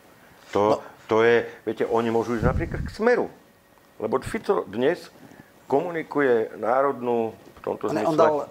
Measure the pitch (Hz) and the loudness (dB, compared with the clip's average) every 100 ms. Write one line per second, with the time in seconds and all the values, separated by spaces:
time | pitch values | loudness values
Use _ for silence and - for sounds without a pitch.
0 | - - - - - 101 104 113 - - | -20 -20 -20 -20 -4 0 2 2 -4 -12
1 | - 113 117 117 - - - 110 120 113 | 0 4 4 4 0 -8 -8 -4 0 0
2 | 117 113 107 117 120 - 165 - - - | 0 0 -2 0 0 0 -4 -6 -8 -2
3 | 226 226 95 - - _ _ _ _ - | 2 2 -2 -8 -20 _ _ _ _ -8
4 | 110 131 - 220 - 185 - 107 135 175 | -4 -2 -4 -6 -2 -2 -2 0 0 0
5 | - - - - - _ - 139 175 165 | -6 -20 -20 -20 -20 _ -2 -2 0 -6
6 | - 147 135 117 110 92 107 131 139 123 | -4 0 4 4 0 -4 0 2 0 -2
7 | 123 117 113 - - - 95 104 113 107 | -2 -2 -2 -6 -20 -10 -6 -4 -2 -2
8 | 160 156 156 147 - | 0 4 4 2 -4